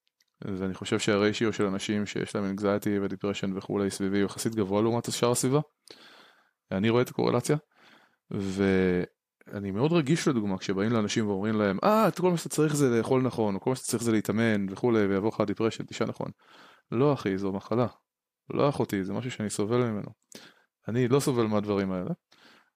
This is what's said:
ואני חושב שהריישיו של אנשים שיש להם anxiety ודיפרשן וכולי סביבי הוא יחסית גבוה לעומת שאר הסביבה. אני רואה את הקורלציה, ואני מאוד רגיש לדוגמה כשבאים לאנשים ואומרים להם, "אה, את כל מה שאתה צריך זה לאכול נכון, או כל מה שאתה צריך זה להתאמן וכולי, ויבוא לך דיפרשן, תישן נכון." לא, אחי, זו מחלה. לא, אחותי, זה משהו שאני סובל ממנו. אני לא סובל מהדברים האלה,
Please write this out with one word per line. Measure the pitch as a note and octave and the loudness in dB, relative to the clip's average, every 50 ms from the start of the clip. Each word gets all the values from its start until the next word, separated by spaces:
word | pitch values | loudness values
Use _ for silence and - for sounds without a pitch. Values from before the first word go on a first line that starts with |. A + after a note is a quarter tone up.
| _ _ _ _ _ _ _ _ | _ _ _ _ _ _ _ _
ואני | - G2 G2 F#2 F#2+ F#2+ F2+ | -10 -8 -6 -4 -4 -4 -6
חושב | - G#2+ - A2+ G#2 | -6 -4 -2 -2 0
שהריישיו | - - G#2 G2 G#2 G#2+ G#2 - A2+ A2 G2+ | 2 2 2 4 4 2 2 2 0 -2 0
של | - G#2 | 0 0
אנשים | G2 F#2 G2+ - - G#2+ G#2 G#2 | -2 -2 -4 -4 -2 -2 -2 -2
שיש | - - - - - - | -4 -4 -6 -6 -4 -4
להם | A2 G2+ G2 G2 | -4 -4 -4 -2
anxiety | G2 G#2 G2 G2+ G#2 - G#2 G#2 G2+ | -2 0 0 0 0 0 0 0 0
ודיפרשן | G2 F#2+ G2 F#2+ - G2+ G2 - - G2 F#2+ F#2+ | -2 -2 -4 -4 -4 -4 -4 -4 -4 -4 -4 -6
וכולי | - - G2+ G2+ G2+ G2 | -6 -4 -2 -2 0 -2
סביבי | - - G2 F#2+ G2 G2+ | -2 -2 -2 0 2 2
הוא | G2 | 2
יחסית | F#2+ - - - A#2 A2+ | 0 -2 -4 -4 -2 0
גבוה | A2 G2+ F#2 G2 G#2 | 0 0 0 2 2
לעומת | A2 A#2 A#2 A#2 - - | 2 2 2 0 -2 -4
שאר | A2+ - B2 A#2+ | -2 0 2 2
הסביבה. | B2 - - B2+ C3 D3+ D3+ - _ _ _ - - - - - - - - - _ _ _ _ _ _ _ _ | 2 2 2 2 2 2 0 -2 _ _ _ -20 -20 -20 -20 -20 -20 -20 -20 -20 _ _ _ _ _ _ _ _
אני | F#2+ F#2+ G#2 A2+ | -4 0 2 2
רואה | A2+ A#2+ | 2 2
את | B2+ - | 2 0
הקורלציה, | - - A#2+ A#2+ A#2 B2 - - D3 D#3 - _ _ _ _ - - - _ _ _ _ _ _ | 0 0 0 2 2 2 2 2 0 0 -2 _ _ _ _ -20 -20 -20 _ _ _ _ _ _
ואני | - G#2 G2 G2 F#2+ G2 G2 G2 F#2+ F#2+ F#2+ F#2 F2+ F2+ F2+ - _ _ _ _ _ _ _ - - G2+ G2+ G2 | -6 -6 -4 -4 0 2 2 4 4 4 4 4 2 0 -2 -4 _ _ _ _ _ _ _ -12 -10 -8 -6 -6
מאוד | F#2+ G#2 B2+ D#3+ E3+ | -2 -2 0 2 2
רגיש | F3 D3 B2 E3+ E3 - E3+ | 2 2 2 0 2 2 0
לדוגמה | C#3 A#2 G#2 G2+ F#2+ F#2+ | 0 0 0 0 -2 -4
כשבאים | - - G2 F#2+ G2+ A2+ | -4 -2 -2 0 0 2
לאנשים | A#2+ A2+ G#2+ G2 - A#2 A2 G#2 | 2 0 0 0 0 0 0 0
ואומרים | G2+ F#2 G2+ A2 A2 | -2 -2 -2 0 0
להם, | G#2+ G#2 G2+ F#2+ G2+ - | 2 2 2 0 2 2
"אה, | G3 G#3+ A3 A3 F#3 | 2 4 4 4 2
את | - - | 2 0
כל | E3+ F#3 | 0 0
מה | F3 D#3+ | 0 0
שאתה | - D#3 | -2 -4
צריך | - - D3+ D#3 D3 | -2 0 0 2 2
זה | C#3+ C#3+ B2+ A#2 A2+ | 2 2 4 4 2
לאכול | G#2+ - C3 B2+ | 2 2 2 2
נכון, | C3 B2 - - A2 G#2 G2 | 2 0 0 0 0 0 0
או | F#2+ | -2
כל | - B2+ | -2 -2
מה | C3 | -2
שאתה | C3 - - | -2 -2 -4
צריך | - A2 A#2 | -4 -2 0
זה | A#2 | 2
להתאמן | A2 G#2+ G2 - G2 A2 A#2 A2+ G#2+ G2+ G2 F#2+ | 2 2 2 0 0 2 2 2 2 0 0 -4
וכולי, | F#2+ - - B2 A#2 A2 G#2 | -4 -2 0 2 4 4 4
ויבוא | F#2+ G2 F#2+ G2 A2 | 4 2 2 0 0
לך | - - G#2+ G2 | 0 0 -2 -2
דיפרשן, | G2 - A2 A2+ - - - | 0 0 -2 -2 -2 -4 -8
תישן | - - - A2+ | -10 -6 -4 -4
נכון." | A2+ B2 - - - - - _ _ - - - - - _ _ _ | -4 -4 -6 -8 -10 -10 -14 _ _ -20 -20 -20 -20 -20 _ _ _
לא, | - A2+ C3+ D3 C#3 | 0 2 2 2 2
אחי, | B2+ - G#2 F#2+ F#2+ | 2 0 -2 0 0
זו | G2+ G2 | 0 -2
מחלה. | F#2+ G2 - - A2 A#2+ B2 G#2 - _ _ _ _ _ _ _ _ _ _ - | -2 -4 -4 -2 0 0 0 0 -4 _ _ _ _ _ _ _ _ _ _ -6
לא, | - - C3 C#3+ | -2 0 2 2
אחותי, | C#3 - A#2 - G#2+ G2 F#2 | 2 0 -2 -2 -2 -2 -2
זה | F#2+ G2 | -4 -4
משהו | A2 A#2+ B2+ | -6 -6 -6
שאני | - - G#2+ G2+ | -6 -6 -6 -4
סובל | - - G#2+ G2+ A#2+ B2 | -2 -2 -2 0 0 0
ממנו. | B2 A#2 G#2+ G2+ - - - - _ _ - - - - _ _ _ _ _ _ _ - | 0 0 -2 -6 -8 -10 -14 -18 _ _ -20 -20 -20 -20 _ _ _ _ _ _ _ -4
אני | G#2+ B2 B2+ A2+ | 0 0 2 4
לא | B2+ C#3+ | 2 2
סובל | C3+ D3+ B2+ A#2+ A2+ | 2 2 2 2 2
מהדברים | A2 G#2+ G#2 G2+ G2+ G#2 G2 G2 F#2+ | 2 0 0 0 0 0 0 0 0
האלה, | F#2 F2+ F2+ A2+ F3 - _ _ _ _ - - - - _ _ _ | -2 -4 -4 -4 -6 -8 _ _ _ _ -20 -20 -20 -20 _ _ _